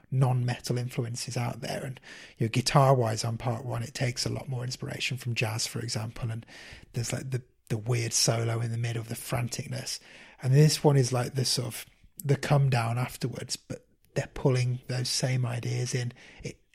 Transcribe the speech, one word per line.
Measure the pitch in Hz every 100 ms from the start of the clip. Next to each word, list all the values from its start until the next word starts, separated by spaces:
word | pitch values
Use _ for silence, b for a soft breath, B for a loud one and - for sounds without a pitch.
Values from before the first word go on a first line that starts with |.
| B
non-metal | 131 127 127 123 117 - 123
influences | 123 - 117 120 - 127
out | 120 113
there. | - 95
And, | 135 127 B B B B
you | 113
know, |
guitar-wise | 127 - 151 135 131 113 110
on | 117 113
Part | 127 117
One, | 127 117
it | 117
takes | - 123 - 113
a |
lot | 110 -
more | 123
inspiration | 123 - - - - 123
from | 123 117
jazz, | 107 113 -
for | 117
example, | 117 110 113 - 113
and | 113 - B B B B
there's, | 123 117
like, | - 135
the, | 131 - _ -
the | 110
weird | 110 120 113
solo | - - 117 117 113
in | 117
the | 113
middle, | 117 117
the | 113
franticness. | 113 - 123 120 - - 123 - - B B B B
And | 127
this | 139 151 -
one | 151 139
is, | 120
like, | 123 123 131
the |
sort | 123 - 120
of | - - _ - _
the | 139 139
come | - 143 135
down | 123 117 120
afterwards, | 127 - 123 - - -
but | - - _ _ _
they're | - -
pulling | - 143 127 123 123 -
those | 127 123
same | - 127 127 120
ideas | 120 123 123 123
in. | 127 120 B B B
It, | - - _